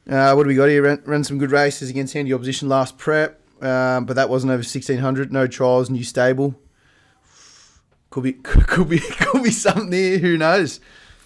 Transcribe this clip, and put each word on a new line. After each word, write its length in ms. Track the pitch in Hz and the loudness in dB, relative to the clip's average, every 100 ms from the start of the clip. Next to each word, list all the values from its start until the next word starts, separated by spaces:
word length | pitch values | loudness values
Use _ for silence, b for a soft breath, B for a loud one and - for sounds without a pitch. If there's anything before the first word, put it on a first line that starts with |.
| - | -4
Uh, 240 | 135 135 | 2 4
what 100 | 139 | 4
do 40 | 143 | 4
we 60 | 131 | 4
got 120 | 143 | 4
here? 120 | 147 | 4
Ran, 200 | 143 143 139 | 2 0 -2
ran 180 | 147 | -4
some 140 | 143 139 | -4 -4
good 140 | 139 | 0
races 380 | 143 143 - 131 | 2 0 -2 -8
against 240 | 135 135 | -8 -8
handy 200 | 151 139 | -6 -4
opposition 340 | 127 127 131 139 | -4 -4 -6 -2
last 300 | 135 127 - | 0 -2 -6
prep, 420 | - 156 156 - _ _ | -2 0 -2 -6 _ _
um, 420 | 131 127 127 127 123 | -4 0 0 -2 -2
but 100 | 127 | -2
that 140 | 107 | 0
wasn't 220 | 131 131 | 0 0
over 120 | 123 | -2
sixteen 360 | 117 139 - 127 | -4 -8 -4 -2
hundred. 320 | 135 131 135 | -2 -4 -2
No 160 | 135 127 | -2 -2
trials, 420 | 131 127 127 127 | 0 2 2 0
new 140 | 127 | -4
stable. 520 | 123 131 127 131 139 127 _ b b b b b b b b b b b _ _ _ | -4 0 0 0 -2 -6 _ b b b b b b b b b b b _ _ _
Could 140 | 135 | -6
be, 100 | 131 | -6
<laughs> 100 | - | -6
could, 240 | - - - | 2 4 4
could 220 | 170 160 | 2 2
be, 100 | 165 | 0
could 440 | - - - 269 | -2 -4 0 0
be 80 | 233 | 0
something 400 | - 196 180 190 | 0 0 0 -2
here. 280 | 180 185 190 | 0 0 2
Who 180 | 175 165 | 2 2
knows? 420 | 160 196 147 - b b b b | 2 2 0 -6 b b b b